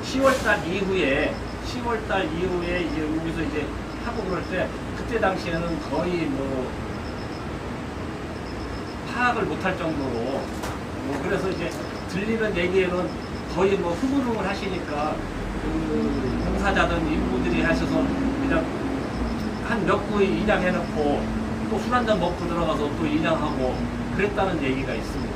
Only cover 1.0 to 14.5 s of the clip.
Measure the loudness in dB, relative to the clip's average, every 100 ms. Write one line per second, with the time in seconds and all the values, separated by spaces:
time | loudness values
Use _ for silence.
1 | 4 2 0 -2 -6 -6 -6 -4 -2 -2
2 | 0 0 0 0 0 0 0 0 0 -2
3 | 0 -2 -2 -2 -2 -2 -4 -4 -6 -6
4 | -6 -4 -2 -2 -2 -2 -2 -4 -6 -6
5 | -2 2 2 0 -2 -2 -2 -4 -2 -2
6 | 0 0 0 0 -2 -2 -4 -4 -6 -6
7 | -6 -6 -6 -6 -6 -6 -6 -6 -6 -6
8 | -6 -6 -6 -8 -8 -6 -6 -6 -6 -8
9 | -6 0 2 2 0 0 -2 0 -2 -2
10 | -2 -2 -2 -2 -4 -6 -6 -6 -6 -6
11 | -4 -2 0 0 0 -2 -2 -4 -6 -6
12 | -4 -2 0 2 2 2 4 4 4 2
13 | 0 -4 -6 -6 -4 2 4 4 2 0
14 | 2 2 2 0 0